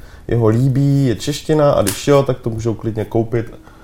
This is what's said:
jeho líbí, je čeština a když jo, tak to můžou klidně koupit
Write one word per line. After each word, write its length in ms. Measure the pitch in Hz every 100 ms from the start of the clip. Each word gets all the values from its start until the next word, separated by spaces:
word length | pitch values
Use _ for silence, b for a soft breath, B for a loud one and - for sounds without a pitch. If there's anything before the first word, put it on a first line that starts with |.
| B B -
jeho 180 | 113 113
líbí, 580 | 113 135 127 139 139 135
je 100 | 98
čeština 560 | - 147 - 156 143
a 100 | -
když 260 | 101 - -
jo, 140 | 143
tak 160 | 131 131
to 120 | 120
můžou 240 | 113 117
klidně 300 | 107 113 110
koupit 500 | 101 113 113 117 113 - B B